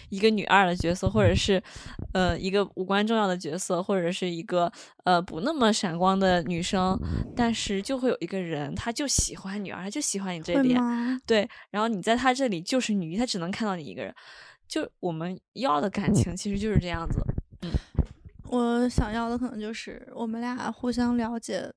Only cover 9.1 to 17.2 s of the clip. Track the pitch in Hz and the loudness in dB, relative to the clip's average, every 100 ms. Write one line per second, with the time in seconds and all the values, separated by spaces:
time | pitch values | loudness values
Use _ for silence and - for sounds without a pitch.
9.1 | - - 180 190 202 196 - 190 294 - | 0 0 -4 -8 -8 -8 -8 -8 -4 -4
10.1 | 196 196 175 156 277 262 247 240 240 240 | -4 -4 -6 0 2 4 4 2 0 -2
11.1 | 254 - 220 208 - - 196 226 208 190 | -2 2 2 2 -4 -8 -2 -2 0 0
12.1 | 240 262 254 262 175 175 262 233 202 160 | 2 2 2 2 -2 0 0 2 0 -2
13.1 | 185 247 196 165 202 220 180 139 90 98 | -2 -2 -2 -4 -2 -2 -4 -8 -10 -10
14.1 | - - - - - - 208 - - 180 | -12 -18 -20 -20 -20 -8 -6 -6 -4 -4
15.1 | 160 175 190 - - 262 294 202 202 - | -4 -4 -8 -12 -4 0 2 0 0 4
16.1 | 208 180 170 208 196 220 190 180 165 165 | 4 4 0 -4 -2 0 2 0 -2 -2
17.1 | - | -2